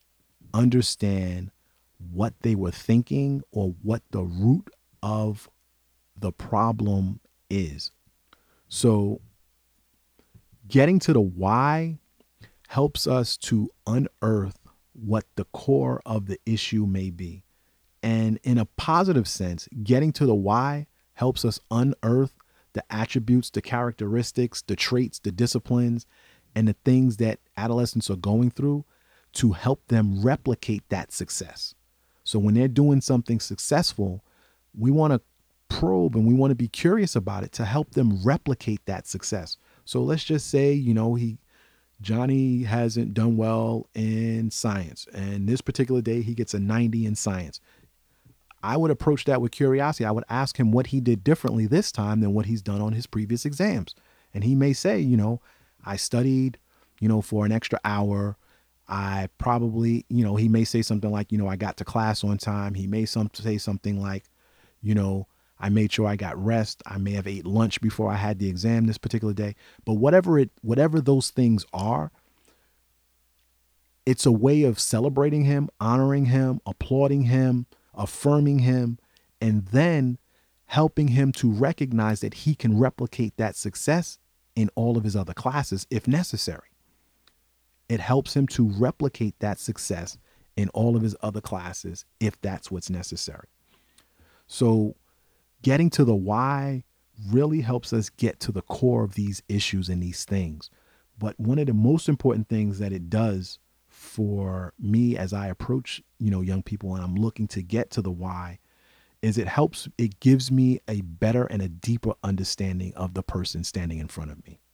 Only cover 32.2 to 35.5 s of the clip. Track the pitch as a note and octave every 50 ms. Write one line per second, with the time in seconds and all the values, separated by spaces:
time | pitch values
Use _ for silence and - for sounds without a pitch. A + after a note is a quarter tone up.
32.2 | - - - G#2+ G2+ G#2+ G#2+ A#2+ C3 C3+ A#2 C#3 C#3+ D3 C#3 C3+ - - C3 A#2+
33.2 | - - A#2 A2 - - G#2 - - - D3 D#3+ E3+ - - - G2+ F#2 F#2 G2
34.2 | - _ _ _ _ _ _ _ _ _ - G#2 A2+ C3 C#3+ D#3 D#3 D3+ C3+ A#2
35.2 | - _ _ _ _ _